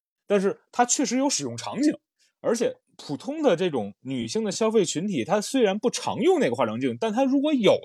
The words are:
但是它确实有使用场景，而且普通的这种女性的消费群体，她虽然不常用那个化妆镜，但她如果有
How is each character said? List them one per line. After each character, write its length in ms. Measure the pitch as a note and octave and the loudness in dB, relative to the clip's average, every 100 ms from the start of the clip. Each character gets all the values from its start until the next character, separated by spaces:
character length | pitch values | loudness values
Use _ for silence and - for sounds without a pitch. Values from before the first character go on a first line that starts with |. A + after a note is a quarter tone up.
| _ _ | _ _
但 160 | - G3+ | -2 0
是 200 | F#3+ - _ | 0 -2 _
它 140 | - | -2
确 200 | B3 - | 0 2
实 140 | C#4 B3 | 0 0
有 100 | C#4 | 0
使 140 | B3+ | -2
用 140 | C#3+ A#2 | -4 -8
场 260 | - C3+ | -8 0
景， 160 | D4 - _ _ _ _ | 0 0 _ _ _ _
而 140 | - | -2
且 220 | A3+ A3+ - _ _ | 0 -2 -4 _ _
普 200 | - C#3+ | -10 -8
通 260 | G#3+ D4+ | -6 0
的 140 | D4 E3+ | 2 2
这 120 | F#3 | 0
种 240 | C#3 G2+ - | -2 -6 -10
女 260 | B2+ C3 A2+ | -8 -6 -4
性 180 | G#3+ | -4
的 80 | A3 | -4
消 180 | - A3 | 0 2
费 140 | A3+ | 2
群 220 | F3 D3 G3 | 2 0 -4
体， 180 | E3+ | -2
她 160 | A2 G3+ | 0 0
虽 200 | G3+ C4+ | 0 0
然 160 | G#3+ G3 | 2 2
不 120 | B3 | -2
常 300 | - - G#2 | -2 -4 0
用 180 | C#4 F#4 | 2 4
那 100 | F#3 | 2
个 60 | |
化 100 | A#2 | 0
妆 160 | A#2 A2 | -2 0
镜， 160 | C3 A#2 | -2 -2
但 140 | A3 | -2
她 120 | G#3 | 0
如 160 | C4+ C#4 | 2 2
果 120 | C#4+ | 2
有 280 | D4 F#3+ A2+ | 2 4 2